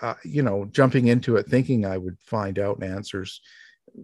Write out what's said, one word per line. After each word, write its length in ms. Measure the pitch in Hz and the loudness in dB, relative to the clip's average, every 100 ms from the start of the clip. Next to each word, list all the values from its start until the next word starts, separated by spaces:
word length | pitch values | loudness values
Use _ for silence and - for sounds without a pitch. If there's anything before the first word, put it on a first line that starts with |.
uh, 140 | 120 113 | -8 -8
you 200 | 160 147 | -6 -2
know, 220 | 131 98 101 | 0 0 -2
jumping 360 | 127 131 135 123 | 4 4 6 4
into 280 | 120 123 113 | 4 4 2
it 120 | 101 | 2
thinking 380 | 127 131 123 98 | 2 2 0 0
I 120 | 92 | -4
would 200 | 92 90 | -6 -10
find 360 | _ 110 101 95 | _ -4 -4 -2
out 260 | 101 101 | -2 -4
answers, 580 | 98 95 104 98 92 - - - - _ _ - | -6 -8 -8 -8 -10 -12 -20 -20 -20 _ _ -20